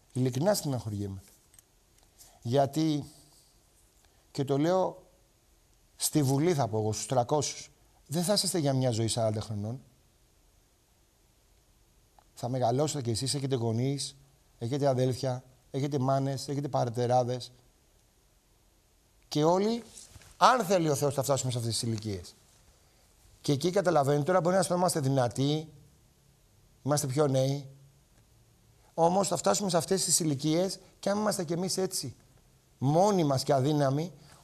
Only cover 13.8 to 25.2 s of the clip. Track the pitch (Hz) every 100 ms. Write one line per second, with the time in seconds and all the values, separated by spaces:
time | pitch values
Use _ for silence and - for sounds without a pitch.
13.8 | 131 139 - - - _ _ _ 117 143
14.8 | 139 127 127 123 131 127 - _ _ 139
15.8 | 143 139 131 135 135 135 - 143 143 135
16.8 | 123 113 120 127 120 123 - - _ _
17.8 | _ _ _ _ _ _ _ _ _ _
18.8 | _ _ _ _ _ 147 151 185 208 233
19.8 | - - - - - - 196 254 180 190
20.8 | 160 135 143 131 127 135 131 120 117 107
21.8 | 117 110 107 95 87 - _ _ _ _
22.8 | _ _ _ _ _ - - 139 165 190
23.8 | 175 156 139 147 147 185 165 190 170 180
24.8 | 180 165 135 139